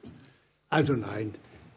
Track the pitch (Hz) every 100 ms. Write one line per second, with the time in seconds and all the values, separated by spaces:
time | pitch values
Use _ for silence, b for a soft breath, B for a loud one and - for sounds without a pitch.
0 | - - b b b _ _ 156 139 123
1 | 98 104 107 - b b b